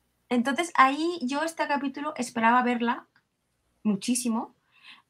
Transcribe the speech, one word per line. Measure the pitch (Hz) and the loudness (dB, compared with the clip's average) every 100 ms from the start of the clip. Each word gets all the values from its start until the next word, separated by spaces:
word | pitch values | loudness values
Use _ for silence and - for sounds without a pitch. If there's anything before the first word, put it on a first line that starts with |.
| _ _ - | _ _ -2
Entonces, | 247 247 269 349 - | 0 2 0 2 4
ahí | 269 294 330 349 | 4 4 -2 -2
yo | 247 285 | -2 -2
este | 320 320 294 | -4 -4 -2
capítulo | 285 277 285 294 302 | -2 -4 -6 -8 -6
esperaba | 233 233 226 247 | -6 0 4 4
verla | 240 240 233 254 - _ _ _ _ _ _ _ | 2 0 -2 -4 -8 _ _ _ _ _ _ _
muchísimo. | 214 190 - 247 240 220 - _ _ _ - - | -2 0 0 -2 -2 -4 -6 _ _ _ -20 -20